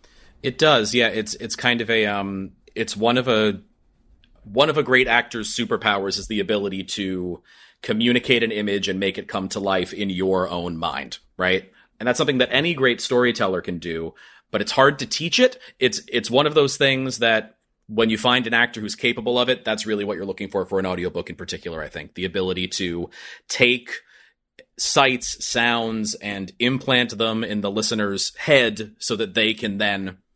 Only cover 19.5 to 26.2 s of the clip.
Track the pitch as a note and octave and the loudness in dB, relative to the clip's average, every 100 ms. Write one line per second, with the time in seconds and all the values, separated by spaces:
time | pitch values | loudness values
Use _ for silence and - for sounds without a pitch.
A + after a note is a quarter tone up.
19.5 | B2 A#2 G#2+ A2 G#2 G2+ F2 G2 F#2+ G2 | 0 -2 -4 -2 -2 -2 -4 -6 -8 -4
20.5 | G2+ F2+ F#2+ F#2+ F2+ F2 E2+ E2 F2 F2 | -4 -2 -2 -2 -2 -4 -6 -8 -10 -10
21.5 | F#2 F2 D#2+ D2+ E2 E2 - F2+ F#2+ F#2 | -10 -10 -10 -10 -12 -12 -8 -4 -2 -2
22.5 | F2+ F2+ - F2+ E2+ E2+ - - - - | -4 -4 -4 -4 -4 -8 -12 -20 -18 -8
23.5 | - B2 B2+ - - - - _ _ _ | 2 4 4 -4 -14 -16 -20 _ _ _
24.5 | - _ - - D3+ C3+ B2 - - - | -20 _ -8 0 4 4 2 -4 -8 -4
25.5 | A#2+ A#2+ A#2 A2+ A2+ G#2+ - | 0 2 2 0 -2 -4 -6